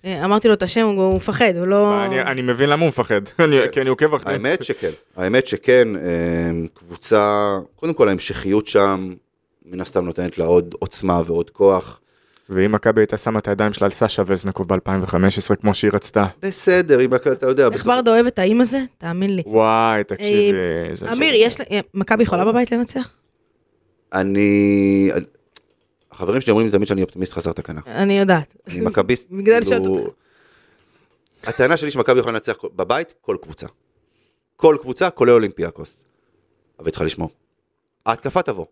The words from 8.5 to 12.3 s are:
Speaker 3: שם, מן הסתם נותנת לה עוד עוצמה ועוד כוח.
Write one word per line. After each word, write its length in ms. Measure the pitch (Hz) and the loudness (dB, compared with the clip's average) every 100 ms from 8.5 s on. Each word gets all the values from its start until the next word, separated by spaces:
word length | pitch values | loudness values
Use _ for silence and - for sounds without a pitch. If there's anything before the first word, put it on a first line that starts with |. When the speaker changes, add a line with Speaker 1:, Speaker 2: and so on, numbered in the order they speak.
| 104 107 | 0 2
Speaker 3:
שם, 440 | 107 98 95 92 90 _ _ _ _ - | 2 2 0 -6 -14 _ _ _ _ -16
מן 140 | 92 | -12
הסתם 240 | 90 95 | -4 -4
נותנת 340 | 90 82 90 - | -2 -4 -6 -4
לה 60 | |
עוד 300 | 82 87 85 - | 2 2 2 -10
עוצמה 440 | 87 - 95 87 85 | -10 -6 -2 -2 0
ועוד 240 | 85 85 | -4 -4
כוח. 500 | - 98 92 - - _ _ _ | 2 2 2 -4 -20 _ _ _